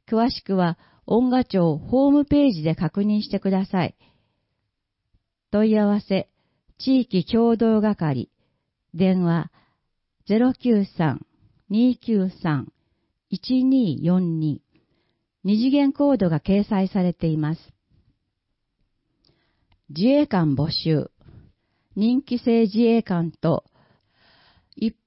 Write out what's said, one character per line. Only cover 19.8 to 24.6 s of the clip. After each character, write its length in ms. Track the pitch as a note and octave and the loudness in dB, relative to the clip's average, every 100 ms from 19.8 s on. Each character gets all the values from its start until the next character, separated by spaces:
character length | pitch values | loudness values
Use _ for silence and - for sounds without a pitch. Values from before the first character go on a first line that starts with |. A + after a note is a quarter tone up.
| - | -14
自 180 | D3 A#3 | -2 0
衛 180 | C#4+ D4 | 2 0
官 300 | F#3 D#3 C#3 | 0 0 0
募 160 | D#3 | -2
集。 400 | - E3+ D3+ - _ - - - _ _ _ _ G3 | -4 -2 -2 -4 _ -20 -20 -20 _ _ _ _ -4
任 280 | A3+ B3+ | -2 -2
期 160 | - A#3+ | -4 -4
制 220 | B3 A#3 | 0 2
自 180 | A3 G#3+ | 2 2
衛 240 | A#3 A#3 | 2 2
官 280 | - F3 E3 | 0 -2 -4
と 340 | - E3+ - - _ _ _ _ _ _ _ _ _ | -4 -2 -2 -6 _ _ _ _ _ _ _ _ _